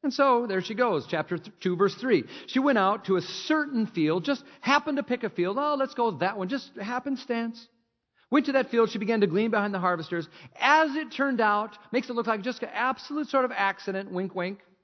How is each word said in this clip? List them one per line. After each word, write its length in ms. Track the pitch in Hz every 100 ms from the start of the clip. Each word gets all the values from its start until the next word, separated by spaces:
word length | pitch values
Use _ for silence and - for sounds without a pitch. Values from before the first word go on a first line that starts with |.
And 120 | 294
so 340 | 247 277 240 240
there 140 | 190
she 140 | 180 214
goes, 300 | 247 165 120
chapter 300 | 160 151 175
th-, 160 | - _
two, 160 | 185 180
verse 180 | 196 -
three. 280 | 254 190 113 - -
She 120 | 254
went 180 | 277 233
out 280 | 190 208 -
to 120 | 185
a 40 |
certain 640 | - - - 311 294 254 220
field, 380 | - 151 175
just 220 | 214 269 - -
happened 340 | - 285 294 285
to 80 |
pick 220 | - 247 214
a 40 |
field. 280 | - 175 214
"Oh, 160 | 294 294
let's 160 | 262
go 180 | - 233 151
that 180 | 180 214
one," 100 | 185
just 260 | 262 - -
happenstance. 880 | 202 247 277 262 - 233 233 226 - _ _ _ _ _ _
Went 140 | 269 285
to 60 |
that 160 | 269 254
field, 220 | 233 226
she 80 | 208
began 220 | 202 226
to 60 | 202
glean 240 | 170 226
behind 220 | 214 208
the 60 | 196
harvesters. 500 | 180 175 156 170 156 - - -
As 400 | 254 311 320 285
it 160 | 311
turned 300 | - 277 247
out, 360 | 214 208 220 - -
makes 180 | 240 -
it 40 |
look 140 | 233 226
like 160 | 220
just 180 | 208 240
an 60 | 233
absolute 560 | 208 247 247 - 294 302
sort 160 | 269
of 80 | 254
accident, 600 | 196 196 190 - 190 202
wink, 240 | 180 190 185
wink. 240 | 180 196 _ _